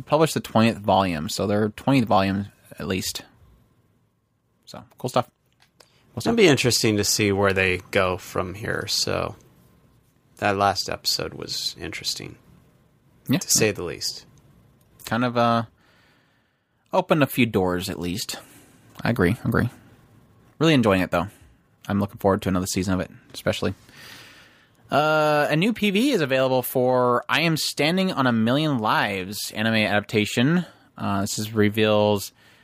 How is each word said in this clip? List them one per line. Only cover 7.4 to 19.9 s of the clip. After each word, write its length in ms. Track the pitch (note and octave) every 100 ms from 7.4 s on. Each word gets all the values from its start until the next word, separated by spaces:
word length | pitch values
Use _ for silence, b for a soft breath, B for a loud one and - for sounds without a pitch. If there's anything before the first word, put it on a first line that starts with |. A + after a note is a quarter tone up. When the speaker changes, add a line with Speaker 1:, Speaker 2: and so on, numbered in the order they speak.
| G2+
Speaker 2:
they 280 | F#2+ F#2+ F2+ -
go 260 | G2+ F#2 F2+
from 380 | - F#2+ F#2 G2
here, 320 | G#2+ - G2+
so 480 | - - F#2 E2+ - _ _ _ _ _ _ _ _ _ -
that 180 | G#2 G2
last 320 | G2+ F#2 -
episode 440 | E2 - - D#2+
was 420 | - - - - -
interesting, 580 | E2+ - - - G1+ - _ - _ _ _ _ _ _ -
Speaker 1:
Yeah. 120 | C#3
Speaker 2:
to 100 | -
say 220 | - A2
the 120 | F#2
least. 420 | F2 A#1 - - - _ _ _ _ _ _ - -
Speaker 1:
Kind 200 | A2+ B2
of, 120 | A#2+
uh, 260 | A#2 A#2 A2+ _ b b b b b b b b _ _ _
opened 300 | F#3+ F3 E3
a 40 | C3
few 180 | - A#2
doors, 440 | G#2+ F2+ F2+ F#2+
at 100 | -
least. 380 | F2 G2 - - B B B B B B
I 80 | -
agree, 260 | A#2 F2 A#2
agree. 260 | - - A#2+ - B